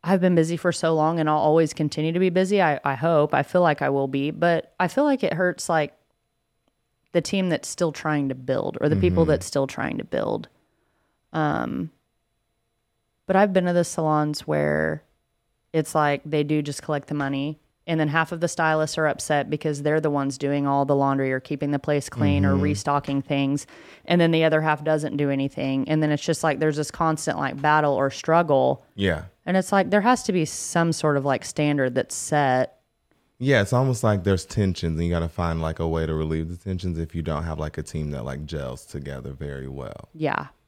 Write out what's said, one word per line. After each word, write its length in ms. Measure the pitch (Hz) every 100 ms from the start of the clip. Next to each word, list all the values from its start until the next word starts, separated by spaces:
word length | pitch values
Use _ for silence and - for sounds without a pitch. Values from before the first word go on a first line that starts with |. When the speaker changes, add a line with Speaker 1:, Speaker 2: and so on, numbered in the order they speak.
Speaker 1:
I've 160 | 160 190
been 140 | 185 170
busy 200 | 160 170
for 140 | 180
so 240 | 165 165
long, 240 | 160 156 165
and 100 | 156
I'll 100 | 151
always 340 | 151 160 156
continue 400 | - 151 - 156
to 80 | 175
be 100 | 185
busy, 320 | 175 190 202
I, 160 | 170 147
I 100 | 143
hope. 400 | 131 165 160 147
I 80 | 135
feel 200 | 143 180
like 200 | 175 147
I 60 | 139
will 180 | 139 139
be, 240 | 139 143
but 420 | 160 170 170 - _
I 80 | 180
feel 180 | -
like 200 | 294 269
it 80 | 190
hurts, 360 | 156 180 165 -
like, 240 | 160 147 _ _ _ _ _ _ _ _ _ _ _ _
the 80 | 175
team 280 | - 196 185
that's 180 | 151 -
still 220 | - 170
trying 380 | 147 156 147 139
to 60 |
build 420 | 131 127 131 - -
or 80 | 151
the 80 | 98
people 280 | 175 175
Speaker 2:
Mm-hmm. 60 | 160
Speaker 1:
that's 160 | 147 -
still 200 | 143 135
trying 320 | - - -
to 60 |
build. 440 | - - - - - _ _ _ _ _ _ _ _
Um, 580 | 160 151 - - - 160 _ _ _ _ _ _ _ _ _ _ _ _ _ -
but 100 | 190
I've 160 | 208
been 140 | 185 180
to 60 |
the 120 | 175
salons 580 | 170 - 156 151 151 147 -
where 560 | 151 147 147 - 156 _ _ _ _ _ _ _
it's 220 | 160 147
like 280 | 160 147 143
they 180 | 151 151
do 180 | 147 151
just 200 | 143 139
collect 260 | - 147 -
the 60 |
money, 440 | 147 139 139 143 156 _ _ -
and 120 | 160
then 80 | 151
half 240 | 160 160
of 80 | 170
the 80 | 170
stylists 480 | - 160 156 156 -
are 80 | 156
upset 420 | - - 147 139
because 320 | 151 156 143
they're 180 | 147 156
the 100 | 156
ones 280 | 143 139 135
doing 280 | 139 143 143
all 180 | 139
the 120 | 139 139
laundry 360 | 139 139 135
or 80 | 131
keeping 300 | - 143 143
the 80 | 143
place 300 | - 147 -
clean 360 | - 98 95
or 80 | 95
Speaker 2:
Mm-hmm. 100 | 95
Speaker 1:
restocking 600 | 95 98 - 143 139 139
things, 440 | - 139 135 143 - - - - -
and 140 | 175
then 100 | 165
the 140 | 160
other 160 | 160 156
half 200 | 156 151
doesn't 320 | 156 156 147 143
do 140 | 143
anything. 580 | 139 139 - 135 135 131
And 140 | 156
then 80 | 151
it's 120 | 147
just 200 | - 160
like 160 | 165 139
there's 180 | 156 147
this 140 | 147
constant, 480 | - 160 156 - 156
like, 220 | 139 135
battle 340 | 151 151 151
or 160 | 139 135
struggle. 760 | - - 165 165 139 131 135 _
Speaker 2:
Yeah. 300 | - 98 78 - _ -
Speaker 1:
And 100 | 190
it's 160 | 185
like 180 | 196 175
there 100 | 208
has 200 | 214 254
to 80 | -
be 120 | 185
some 480 | 156 - - 175 170
sort 240 | 156 156 143
of, 80 |
like, 200 | 139 127
standard 500 | - - 147 143 127
that's 200 | 127 -
set. 680 | - - 151 139 127 - _ _ _ _ _ _ _
Speaker 2:
Yeah, 240 | 131 127
it's 100 | 101
almost 300 | 123 131 120
like 220 | 113 101
there's 200 | 90 92
tensions, 540 | - - 98 87 85 80
and 80 | 85
you 60 |
gotta 160 | 85 82
find, 320 | - 85 82
like, 160 | 80 80
a 80 | 82
way 160 | 82 80
to 80 |
relieve 340 | 78 78 80 82
the 60 | 87
tensions 420 | 98 92 90 82
if 160 | 82
you 80 | 82
don't 220 | 80 76
have, 140 | 82 76
like, 200 | 76 -
a 40 |
team 280 | 76 80 73
that, 140 | 71
like, 220 | 62 67 76
gels 380 | 80 65 64
together 480 | - 73 69 67 65
very 360 | 67 71 69 67
well. 400 | 67 65 - -
Speaker 1:
Yeah. 340 | 156 156 - 139 _